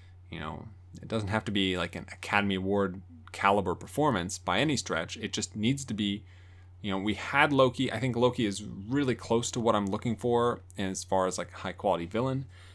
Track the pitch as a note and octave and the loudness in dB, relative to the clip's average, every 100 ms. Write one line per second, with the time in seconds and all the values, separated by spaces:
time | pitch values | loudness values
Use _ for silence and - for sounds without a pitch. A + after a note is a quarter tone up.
0 | - - - D#2+ D#2 D#2+ - - - - | -20 -20 -14 -10 -8 -10 -14 -18 -20 -16
1 | - A2+ G2+ A2 - G2+ F#2+ F2+ E2+ F2+ | -6 -4 -2 -2 0 0 2 2 -2 -6
2 | - - - G#2 G2+ F#2+ F#2+ G2+ G2 F#2 | -12 -12 0 2 2 0 0 2 0 -2
3 | - - - - G2 G2+ F2+ E2+ - - | -14 -20 -16 2 4 6 2 -2 -4 0
4 | D3+ G#2 F2 - - F#2 D3+ C3 - D#2+ | 2 2 0 -4 0 2 2 0 -2 -4
5 | F2 - G2+ - - A2 A2 C#3 C#3 G#2 | -4 -6 -6 -6 -6 0 0 0 -2 -2
6 | G#2 G2+ - - - - - - G#2+ F#2+ | 0 -2 -6 -20 -20 -20 -20 -10 -4 -2
7 | G2+ G#2 - C#3 D3+ C#3 B2+ B2 B2+ G#2+ | 0 -2 0 4 6 6 4 4 -2 -2
8 | B2+ A#2 B2 B2 G#2+ G2 G#2+ A2 G2+ C#3 | -2 2 2 4 0 -2 -8 -10 -4 0
9 | C3 A2+ - A#2 A#2+ C3 A2+ G#2+ G2 - | 0 -2 0 0 0 -2 2 2 2 -2
10 | B2 A2 B2 A#2+ A#2+ G2+ - - F#2+ F#2 | -2 -2 0 2 2 -2 -8 -4 -4 -4
11 | - F#2+ F#2 F2+ F2 - F#2+ - G#2 F2 | 0 2 2 0 -8 -8 -8 -2 0 0
12 | F2 A2 C3 C3+ C#3 - - | 0 -2 0 -2 -6 -14 -20